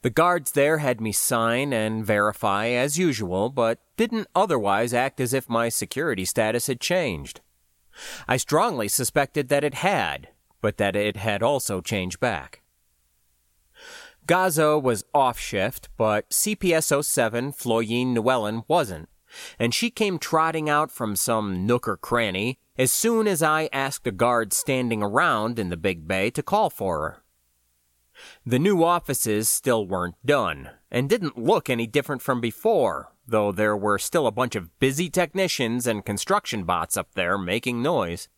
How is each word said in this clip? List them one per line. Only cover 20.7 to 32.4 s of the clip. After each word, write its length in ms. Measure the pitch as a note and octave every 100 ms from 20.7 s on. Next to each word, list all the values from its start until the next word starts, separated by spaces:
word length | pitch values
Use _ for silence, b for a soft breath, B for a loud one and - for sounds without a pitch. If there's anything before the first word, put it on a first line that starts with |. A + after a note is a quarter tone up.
| D3 D3+
from 240 | - A2+ G2+
some 500 | - A2+ G#2 F2+ G2
nook 220 | A#2+ -
or 100 | G2
cranny 640 | - A#2+ A2 F#2 A2 B2+ _ -
as 140 | B2+
soon 360 | - A3+ A3+ G#3+
as 140 | F3
I 280 | D#3 D#3 D#3+
asked 320 | C#3 C3+ - -
a 60 |
guard 420 | F#2+ B2 A#2+ A2
standing 480 | - - C3 B2 A2+
around 560 | G2+ A2+ E3+ A#2+ G#2+ A#2
in 120 | F#2+
the 80 | E2+
big 300 | F#2+ F2 D#2
bay 220 | F#2 G2+
to 140 | -
call 260 | - G#3 G#3
for 320 | - G2 D#2+
her. 160 | - - _ _ _ _ _ _ _ _ _ B B B -
The 140 | B2+
new 240 | F3+ F#3+
offices 680 | E3 F3 - C3 A#2 G#2+ A2
still 380 | - - A#2 G2
weren't 360 | F#2 F2+ F2
done, 460 | B2 C#3+ G2+ D2 B1+ - _
and 180 | A2+ C#3
didn't 280 | A#3 E3+ -
look 320 | A#2 G3+ -
any 180 | A#2+ A#2
different 340 | C#3+ C#3 C3+
from 180 | -
before, 720 | B2